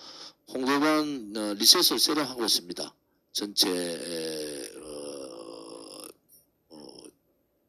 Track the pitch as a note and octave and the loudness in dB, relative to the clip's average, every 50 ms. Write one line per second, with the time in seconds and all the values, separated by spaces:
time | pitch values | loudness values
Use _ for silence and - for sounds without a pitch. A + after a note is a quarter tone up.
0 | - - - - - - - _ _ - - C3 C3 C3 C#3+ C#3+ D3 D#3 D#3 D#3 | -18 -18 -16 -16 -18 -18 -20 _ _ -8 -4 -2 2 2 4 4 6 6 4 4
1 | D3+ D3 C#3+ C3 A2 G2+ G#2 A2+ G#2+ G#2 G#2 G2 A2+ A2 - F3+ F3 - C#3+ A2+ | 2 0 -4 -6 -6 -6 -4 -2 -2 -2 0 6 8 8 8 8 8 4 4 4
2 | - - D3+ D3+ D3 B2+ B2+ B2 A2+ F#2+ - - F2 F2+ E2+ - D2+ - - _ | 2 2 2 2 0 0 -2 -2 2 2 2 0 0 -4 -8 -8 -8 -10 -12 _
3 | _ _ _ _ _ _ - - G#2+ G#2 G2 - - G2+ F2+ F2+ F2 F2 E2+ D#2 | _ _ _ _ _ _ -6 -4 -4 -2 2 4 4 4 4 0 0 -2 -4 -6
4 | D#2+ E2+ E2+ E2 D#2+ D#2+ D#2 D#2 D#2 D2 D2 C#2+ - - - - - D#2 D2 D2 | -6 -6 -4 -4 -4 -4 -4 -4 -6 -6 -8 -8 -10 -12 -12 -14 -14 -12 -10 -10
5 | D2 D2 C#2+ C#2 C2+ C2 A#1 A1+ A1 A1+ A1+ A1 A1+ A1+ A1+ A#1 A#1 - - - | -10 -10 -10 -10 -10 -12 -12 -14 -14 -14 -14 -14 -14 -14 -14 -16 -16 -16 -16 -16
6 | - - - _ _ _ - - _ _ _ _ _ _ E2 D2+ D2 B1+ - - | -16 -16 -18 _ _ _ -20 -20 _ _ _ _ _ _ -20 -18 -18 -18 -18 -20
7 | - - _ _ _ _ _ _ _ _ _ _ _ | -20 -20 _ _ _ _ _ _ _ _ _ _ _